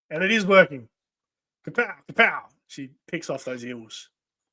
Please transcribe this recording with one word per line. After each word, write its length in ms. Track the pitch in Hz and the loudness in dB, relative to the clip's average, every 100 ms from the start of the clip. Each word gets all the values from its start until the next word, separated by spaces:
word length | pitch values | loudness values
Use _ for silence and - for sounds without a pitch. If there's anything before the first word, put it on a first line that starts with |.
| _ | _
and 140 | 156 | -2
it 80 | 190 | 2
is 140 | 226 190 | 2 6
working. 440 | 190 175 135 113 _ _ _ _ _ _ _ - | 6 6 2 -16 _ _ _ _ _ _ _ -6
Kapow, 260 | 190 226 190 - | -2 -2 -6 -8
kapow. 300 | 160 226 147 - _ _ | 2 2 2 -10 _ _
She 240 | - 135 - - | -16 -16 -16 -10
picks 220 | 165 - | -10 -6
off 160 | 135 - | -8 -6
those 180 | 127 | -10
eels 460 | 120 120 110 - - _ _ _ _ | -10 -12 -14 -18 -20 _ _ _ _